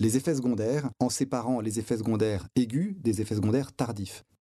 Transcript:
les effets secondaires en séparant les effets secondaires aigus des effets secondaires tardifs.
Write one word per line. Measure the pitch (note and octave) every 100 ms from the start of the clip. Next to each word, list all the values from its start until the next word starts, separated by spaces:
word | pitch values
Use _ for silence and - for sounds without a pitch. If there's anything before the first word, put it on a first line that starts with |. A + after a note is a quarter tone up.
les | A2 B2+
effets | E3 C#3
secondaires | B2 A2 A2 D3 C3+ -
en | B2
séparant | - C3+ B2+ A#2 B2
les | A2 A2
effets | G#2+ A#2
secondaires | A2 G#2+ A2 G2 - B2+
aigus | A2+ C3+ G3+ F#3+
des | A#2 G#2
effets | G#2+
secondaires | G#2+ G#2 C3 C3+
tardifs. | - B2+ G#2 F#2+ - _ _